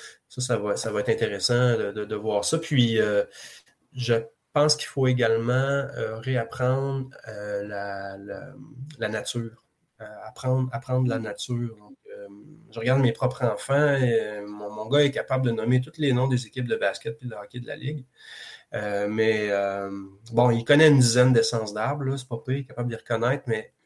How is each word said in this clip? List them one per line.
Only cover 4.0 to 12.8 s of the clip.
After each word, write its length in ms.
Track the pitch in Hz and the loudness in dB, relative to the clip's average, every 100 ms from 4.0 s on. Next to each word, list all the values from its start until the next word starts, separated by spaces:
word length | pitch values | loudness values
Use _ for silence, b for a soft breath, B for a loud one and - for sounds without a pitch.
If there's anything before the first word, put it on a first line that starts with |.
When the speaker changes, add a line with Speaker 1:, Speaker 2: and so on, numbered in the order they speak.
| 120 113 - _ _ | 0 0 0 _ _
Speaker 1:
pense 220 | 147 151 151 | 2 4 2
qu'il 120 | - | -2
faut 180 | - 131 | 0 2
également, 460 | 123 117 113 117 | 4 4 2 2
euh, 640 | 127 135 139 135 - 113 110 | 0 2 -2 -4 -6 -6 -6
réapprendre, 880 | 127 123 117 - 127 131 139 135 131 - - | -4 -2 -4 -2 0 0 0 -4 -6 -12 -14
euh, 340 | 107 104 101 | -10 -6 -6
la, 540 | 104 101 101 98 98 98 | -6 -6 -6 -8 -10 -10
la, 340 | 101 95 98 101 104 123 139 - | -10 -10 -12 -16 -18 -14 -14 -6
la 100 | 107 | -4
nature, 540 | 107 101 120 113 113 _ _ _ _ | -4 -4 -6 -6 -12 _ _ _ _
euh, 40 | 107 107 107 | -16 -14 -16
apprendre, 420 | - 127 131 127 | -6 -2 0 -2
apprendre 360 | 123 - 127 127 | -6 -2 0 0
la 120 | 113 | 0
Speaker 2:
Mm. 20 | |
Speaker 1:
nature. 540 | 110 101 - 120 120 110 | -4 -8 -6 -4 -4 -10
Donc, 200 | 107 277 - | -20 -20 -18
euh, 140 | 101 101 101 - - 110 | -16 -14 -16 -20 -20 -12
je 60 | 110 | -2